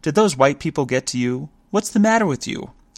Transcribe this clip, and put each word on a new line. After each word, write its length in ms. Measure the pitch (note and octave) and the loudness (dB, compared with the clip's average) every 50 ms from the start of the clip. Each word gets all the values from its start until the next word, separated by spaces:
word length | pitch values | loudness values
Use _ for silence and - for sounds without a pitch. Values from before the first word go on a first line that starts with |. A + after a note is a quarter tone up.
"Did 120 | - D#3+ D3 | -4 0 2
those 220 | G#3 A3 G3+ D3 | 2 2 2 4
white 240 | B2+ C3 C#3 C#3+ C#3 | 2 2 2 2 0
people 240 | - D#3+ - - C#3 | -6 -6 -4 -4 -4
get 220 | A#2 B2+ C3 C3+ - | -2 -2 -4 -4 -4
to 100 | - B2 | -4 -2
you? 300 | B2 B2 B2+ B2+ D3 D3+ _ _ _ _ | -2 -2 -2 -4 -8 -12 _ _ _ _
What's 180 | - G3+ G3+ - | -4 -4 -4 0
the 100 | - A3 | 2 2
matter 280 | G3+ A3 A3 A3+ G#3+ | 4 4 4 2 2
with 200 | F3+ C#3 - - | 0 -2 -4 -6
you?" 240 | - - - - - - _ _ _ _ | -8 -8 -8 -10 -14 -18 _ _ _ _